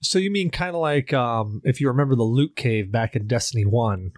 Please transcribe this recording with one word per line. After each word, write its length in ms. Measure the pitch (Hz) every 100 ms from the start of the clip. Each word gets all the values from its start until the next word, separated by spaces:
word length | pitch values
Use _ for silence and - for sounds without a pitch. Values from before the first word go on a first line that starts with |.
So 180 | - 190
you 100 | 190
mean 200 | 202 180
kinda 280 | - 180 170
like, 360 | 156 147 131
um, 480 | 139 120 113 107 107
if 160 | - 127
you 80 | 139
remember 280 | 127 139 127
the 80 |
loot 320 | 113 123 147 -
cave 360 | 123 110 98
back 240 | 113 113 113
in 100 | 104
Destiny 400 | 117 - 117 101
one, 460 | 117 113 95 92